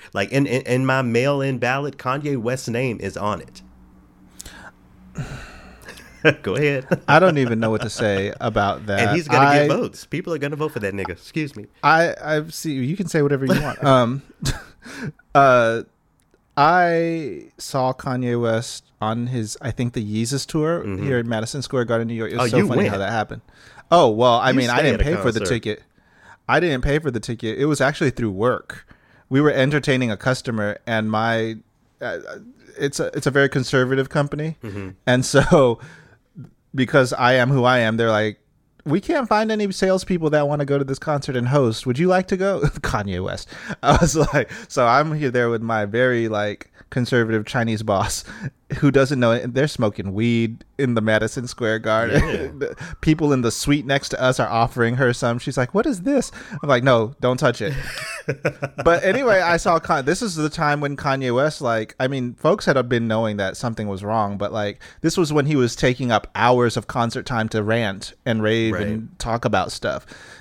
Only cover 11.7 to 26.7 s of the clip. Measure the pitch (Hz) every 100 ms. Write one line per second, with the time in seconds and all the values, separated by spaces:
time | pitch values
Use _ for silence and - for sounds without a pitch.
11.7 | _ 143 160 170 - 151 151 156 - 160
12.7 | 135 123 185 175 160 143 139 135 135 147
13.7 | - 143 131 120 135 - _ 135 - -
14.7 | - - - 233 - _ 143 139 123 113
15.7 | 113 - _ _ _ _ _ _ - 147
16.7 | 180 175 165 170 165 139 80 - - -
17.7 | 139 127 127 139 127 123 120 117 113 123
18.7 | - - _ 110 113 120 127 107 - 135
19.7 | - 120 120 104 107 117 135 - 160 156
20.7 | 170 101 95 139 123 117 110 110 147 -
21.7 | 135 117 117 113 113 110 120 123 135 190
22.7 | 127 202 101 98 110 104 110 - - -
23.7 | - - 170 135 107 123 117 131 131 120
24.7 | 123 147 110 135 117 120 110 95 117 110
25.7 | 104 - _ _ _ - - - 139 175